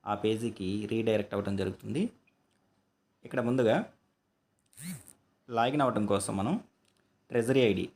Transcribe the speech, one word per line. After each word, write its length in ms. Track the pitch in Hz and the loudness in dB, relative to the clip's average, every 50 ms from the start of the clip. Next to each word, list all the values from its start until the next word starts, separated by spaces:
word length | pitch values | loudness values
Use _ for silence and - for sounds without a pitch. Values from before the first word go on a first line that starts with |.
| _ | _
ఆ 100 | 104 104 | -4 -4
పేజీకి 540 | 101 - 110 110 110 120 117 - - 95 92 98 107 107 | 0 0 0 0 0 -4 -6 -6 -4 -4 -4 -4 -4 -4
రీడైరెక్ట్ 480 | 101 113 113 110 110 107 104 101 - 107 | -4 -4 -2 2 2 2 2 0 -2 -4
అవ్వడం 220 | 101 98 101 101 | -4 -2 -2 -2
జరుగుతుంది. 440 | 98 95 98 95 - - 107 107 151 208 240 - _ _ _ _ _ _ _ _ _ _ _ _ _ _ _ _ _ _ _ _ _ _ | -2 -2 -4 -4 -6 -10 -6 -4 -2 -2 -4 -6 _ _ _ _ _ _ _ _ _ _ _ _ _ _ _ _ _ _ _ _ _ _
ఇక్కడ 160 | - - 127 | -6 -4 -2
ముందుగా 340 | 117 120 123 135 120 113 120 175 240 - _ _ _ _ _ _ _ _ _ _ _ _ _ _ _ _ _ - 147 180 180 120 - - - _ _ _ _ _ _ - | -2 0 0 2 4 4 2 2 0 -6 _ _ _ _ _ _ _ _ _ _ _ _ _ _ _ _ _ -16 -14 -14 -14 -14 -16 -20 -20 _ _ _ _ _ _ -4
లాగిన్ 340 | 120 113 117 131 143 147 139 | 0 0 2 2 2 2 2
అవ్వడం 220 | 123 110 107 104 | 2 2 0 0
కోసం 280 | 101 104 98 98 - 104 | 2 0 0 0 -2 -4
మనం 180 | 98 98 123 185 247 - _ _ _ _ _ _ _ _ _ _ _ _ _ | -2 0 0 -2 -2 -4 _ _ _ _ _ _ _ _ _ _ _ _ _
ట్రెజరీ 300 | - 120 113 117 135 135 | -2 0 2 4 4 6
ఐడీ 240 | 123 110 95 90 85 - _ | 6 6 4 2 -2 -6 _